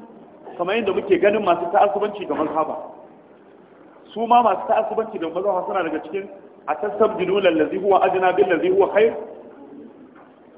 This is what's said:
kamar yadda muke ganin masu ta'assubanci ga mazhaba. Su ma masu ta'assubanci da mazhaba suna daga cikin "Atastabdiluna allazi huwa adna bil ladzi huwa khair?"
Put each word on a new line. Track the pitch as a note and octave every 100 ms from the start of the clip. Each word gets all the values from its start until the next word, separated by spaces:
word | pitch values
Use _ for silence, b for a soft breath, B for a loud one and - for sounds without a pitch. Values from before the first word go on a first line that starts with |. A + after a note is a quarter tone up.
| - - - - - -
kamar | F3 A3
yadda | G3+
muke | F3+ G3+ E3+
ganin | G3+ G#3+
masu | F#3+ E3+ -
ta'assubanci | G3 G3+ G3+ G#3 G3+ E3+
ga |
mazhaba. | D3 D3+ D3+ D3 A2 - - - - - - - - - - - - -
Su | G#3 A3+
ma | A#3+
masu | A3+ F#3 -
ta'assubanci | A3 A3 G#3+ G#3+ F3+
da | D#3+
mazhaba | E3+ G3+ F#3 F3+
suna | G3
daga | E3 D#3
cikin | D#3 G3 G3 - - - -
"Atastabdiluna | D3+ G#3 G#3 A3 E3 F3 G3+ F#3
allazi | D#3+ D3+ D#3
huwa | G3 F#3
adna | - F#3 F#3
bil | F#3 F#3+
ladzi | E3 E3+
huwa | F#3+ F#3
khair?" | G3 A3+ - - - - - - - - - - - - - -